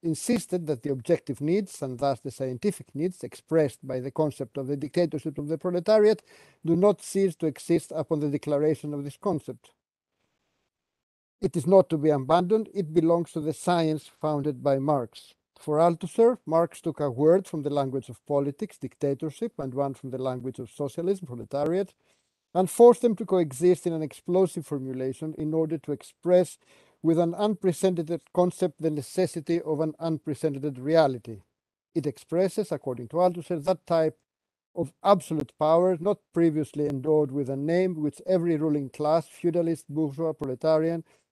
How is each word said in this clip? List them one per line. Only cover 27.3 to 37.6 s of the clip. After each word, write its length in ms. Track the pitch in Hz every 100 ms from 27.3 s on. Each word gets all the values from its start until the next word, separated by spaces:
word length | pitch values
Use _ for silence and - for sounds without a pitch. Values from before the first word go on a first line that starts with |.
| 175
unprecedented 840 | 208 208 190 160 190 175 160 170 -
concept 480 | - 180 - 180 -
the 80 | 156
necessity 720 | 151 127 - 185 170 143 170
of 200 | 160 151
an 140 | 160 -
unprecedented 800 | 160 156 - 139 156 139 147 127
reality. 640 | 135 165 147 123 117 104 - _ _ _ _
It 120 | 165 143
expresses, 640 | - - 165 185 - 202
according 360 | 147 - 120 120
to 80 | 165
Althusser, 460 | 180 175 151 170
that 220 | 151 185 -
type 320 | 165 160 - _ _ _ _ _
of 180 | - 160 -
absolute 480 | 190 202 - 160 127 -
power 380 | 151 165 180 175
not 180 | 180 185 _
previously 540 | 170 170 151 143 147 147
endowed 440 | 135 147 151 143
with 180 | 139 131
a 80 |
name 460 | 135